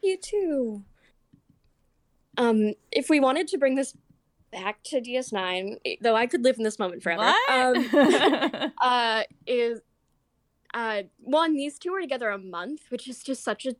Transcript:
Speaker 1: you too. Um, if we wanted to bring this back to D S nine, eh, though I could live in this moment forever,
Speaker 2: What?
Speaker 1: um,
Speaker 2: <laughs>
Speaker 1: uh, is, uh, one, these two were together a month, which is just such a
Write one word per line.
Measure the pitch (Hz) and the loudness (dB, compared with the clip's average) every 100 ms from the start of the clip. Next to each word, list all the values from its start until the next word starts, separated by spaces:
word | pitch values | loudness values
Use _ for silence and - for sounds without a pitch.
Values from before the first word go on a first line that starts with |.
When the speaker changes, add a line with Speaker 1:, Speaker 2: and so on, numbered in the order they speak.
Speaker 1:
you | 392 370 | 0 -2
too. | - 415 381 285 240 208 202 _ _ _ _ _ _ _ _ _ _ _ _ _ _ - | -4 -2 0 0 -2 -6 -14 _ _ _ _ _ _ _ _ _ _ _ _ _ _ 0
Um, | 240 220 214 - _ | 2 4 2 -2 _
if | - 269 | -4 2
we | 311 | 4
wanted | 269 277 311 | 4 2 0
to | 370 | 0
bring | 269 | 0
this | 262 269 - _ _ _ _ _ | 0 -4 -8 _ _ _ _ _
back | 190 190 208 | -10 -8 -8
to | - 277 | -4 -4
D | 240 247 | -2 -4
S | 254 | -2
nine, | 214 185 180 190 - | -4 -2 -2 -4 -8
eh, | - - | -8 -2
though | 233 220 | 2 2
I | 240 | 2
could | 302 | 2
live | 247 247 | 2 2
in | |
this | 220 - | -2 -2
moment | 190 175 | -6 -4
forever, | 175 170 | -4 0
Speaker 2:
What? | 226 359 523 262 254 247 240 | 4 4 4 2 4 2 2
Speaker 1:
um, | 294 269 349 - 269 277 - 285 - | 6 6 6 4 2 -2 -2 -6 0
Speaker 2:
<laughs> | |
Speaker 1:
uh, | 254 247 233 220 - _ - | 2 2 2 0 -4 _ -4
is, | 247 233 233 _ _ _ _ _ _ _ _ _ | -2 -2 -4 _ _ _ _ _ _ _ _ _
uh, | 226 226 214 196 _ | -6 -4 -4 -6 _
one, | - 294 330 | -2 2 2
these | 302 285 - | 0 -2 -8
two | 349 | -6
were | 392 | -6
together | 330 262 233 | -4 -4 -4
a | 202 | -6
month, | 190 170 180 302 _ | -8 -10 -10 -10 _
which | 247 - | -12 -10
is | 247 | -14
just | - 262 | -8 -8
such | - 220 262 | -4 -6 -6
a | 240 | -10